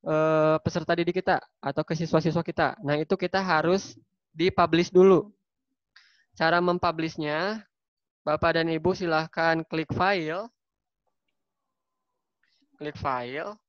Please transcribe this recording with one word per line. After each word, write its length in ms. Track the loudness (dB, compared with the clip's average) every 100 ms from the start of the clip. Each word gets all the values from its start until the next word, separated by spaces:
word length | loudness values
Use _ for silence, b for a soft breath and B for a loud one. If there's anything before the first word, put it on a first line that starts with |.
eh, 520 | -2 0 2 2 2 2
peserta 320 | -2 -6 -2 -2
didik 240 | 0 -2
kita 200 | 0 -2 -2 _
atau 240 | -6 -6
ke 80 | -4
siswa-siswa 480 | -4 0 2 2 -2
kita. 360 | -4 -2 -2 -2
Nah, 120 | -4 -2
itu 200 | 0 -2
kita 240 | 0 -2
harus 560 | 0 0 2 0 -2 -20 _ _ _
dipublish 560 | -2 0 2 2 2 4
dulu. 400 | 6 8 6 2 _ _ _ _ _ _ b b b b
Cara 240 | -2 2 2
mempublishnya, 1040 | 2 0 -2 -2 -6 -4 -6 -4 -4 -8 -14 _ _ _ _ _ -4
Bapak 320 | 0 0 0
dan 80 | 0
Ibu 240 | 0 -2
silahkan 720 | -2 0 -2 -2 -2 0 0
klik 320 | -2 -6 -6
file. 560 | -2 0 0 -4 -8 -10 _ _ _ _ _ _ _ _ _ _ _ _ _ _ _ _ _ _ _ _ _ _ _
Klik 220 | -14 -8
file. 560 | -6 -6 -8 -10 -12 -14